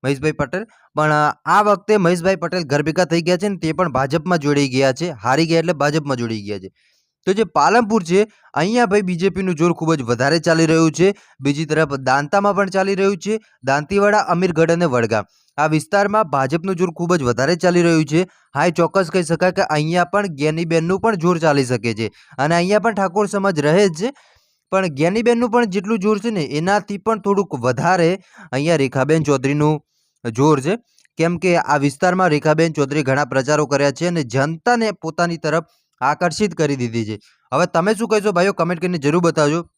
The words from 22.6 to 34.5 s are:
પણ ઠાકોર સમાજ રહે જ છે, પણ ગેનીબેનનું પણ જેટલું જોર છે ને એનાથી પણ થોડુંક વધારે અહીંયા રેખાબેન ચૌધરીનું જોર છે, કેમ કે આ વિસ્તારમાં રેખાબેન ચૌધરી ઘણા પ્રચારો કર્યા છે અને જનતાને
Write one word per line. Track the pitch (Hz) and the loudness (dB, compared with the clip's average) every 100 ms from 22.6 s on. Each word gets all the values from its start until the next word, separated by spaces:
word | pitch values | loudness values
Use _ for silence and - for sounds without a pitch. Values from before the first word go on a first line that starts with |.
| 180 208 | 2 0
પણ | 226 | 0
ઠાકોર | 202 190 180 208 | -2 -2 0 -2
સમાજ | 208 196 160 | 0 -2 0
રહે | 147 170 202 | 2 4 2
જ | |
છે, | 156 220 285 _ _ _ _ _ | 0 -6 -8 _ _ _ _ _
પણ | 190 190 | -2 -2
ગેનીબેનનું | 135 160 208 233 233 240 | 0 0 0 0 0 2
પણ | 233 | 0
જેટલું | 233 180 190 226 | 0 -2 -2 -2
જોર | 196 214 | 0 0
છે | 220 | -2
ને | 214 | -4
એનાથી | 139 147 170 208 - 202 | -4 -2 0 0 -2 -8
પણ | 214 220 | -4 -2
થોડુંક | 202 202 190 | 0 0 -2
વધારે | 143 120 123 160 185 165 190 _ - - | -2 -2 0 0 2 2 0 _ -20 -8
અહીંયા | 127 147 165 | -4 0 2
રેખાબેન | 135 135 135 160 | 2 0 2 2
ચૌધરીનું | 147 139 135 147 151 151 _ _ _ _ 120 | 2 0 0 2 0 0 _ _ _ _ -10
જોર | 113 143 147 | 0 2 2
છે, | 135 226 _ _ _ - | 0 -4 _ _ _ -4
કેમ | 165 175 | -2 0
કે | 185 170 | 0 0
આ | - 147 | 2 0
વિસ્તારમાં | 139 - 185 180 185 | 0 0 -2 2 2
રેખાબેન | 147 156 156 165 | 2 0 2 0
ચૌધરી | 151 135 147 | 0 -2 -2
ઘણા | 139 135 | -2 -2
પ્રચારો | 147 135 127 151 147 | 0 -2 0 0 0
કર્યા | 139 143 | 0 0
છે | 135 170 | 0 -4
અને | 175 | -4
જનતાને | 131 123 143 | -4 -2 -2